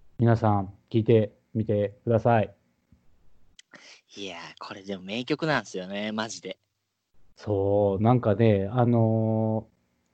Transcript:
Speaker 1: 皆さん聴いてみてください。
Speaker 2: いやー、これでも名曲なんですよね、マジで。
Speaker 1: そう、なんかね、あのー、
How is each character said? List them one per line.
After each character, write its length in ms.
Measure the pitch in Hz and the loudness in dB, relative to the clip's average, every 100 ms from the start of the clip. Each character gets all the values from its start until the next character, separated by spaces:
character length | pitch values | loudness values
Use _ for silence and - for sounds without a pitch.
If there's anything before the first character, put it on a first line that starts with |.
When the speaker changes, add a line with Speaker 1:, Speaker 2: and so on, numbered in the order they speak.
| - - | -18 0
Speaker 1:
皆 180 | 117 110 | 2 2
さ 140 | 110 | 2
ん 160 | 101 95 - _ | 0 -2 -12 _
聴 80 | 113 | -2
い 60 | |
て 280 | 110 113 104 - _ | 4 4 2 -6 _
み 100 | 110 | -6
て 300 | 110 104 101 - | -2 -2 -2 -4
く 60 | - | -2
だ 100 | 113 | 0
さ 220 | 120 113 | 2 2
い。 120 | 98 - _ _ _ _ _ - - - - - - - - - _ - | 0 -8 _ _ _ _ _ -20 -20 -20 -20 -20 -20 -20 -20 -20 _ -14
Speaker 2:
い 100 | 98 | -12
や 100 | 85 | -12
ー、 20 | 82 - | -16 -16
こ 160 | - | -16
れ 80 | 101 | -14
で 160 | 98 95 | -10 -10
も 40 | |
名 220 | 92 113 | -6 -6
曲 220 | 123 151 160 | -4 -4 0
な 140 | 135 | -2
ん 40 | |
で 60 | 107 | -4
す 80 | 95 | -10
よ 80 | 92 | -8
ね、 260 | 101 107 | -8 -6
マ 160 | 110 113 | -6 -6
ジ 140 | 92 | -10
で。 160 | 92 - _ _ _ _ _ - - - | -14 -16 _ _ _ _ _ -20 -20 -12
Speaker 1:
そ 600 | - 101 98 101 101 98 | -4 -2 0 2 2 2
う、 40 | |
な 100 | 110 | 2
ん 80 | 123 | 2
か 140 | 113 | 2
ね、 340 | 101 117 101 98 | 4 4 4 0
あ 140 | 123 | 0
の 840 | 117 117 110 110 110 110 110 110 - | 2 2 2 2 0 0 -2 -4 -8
ー、 20 | _ _ _ _ | _ _ _ _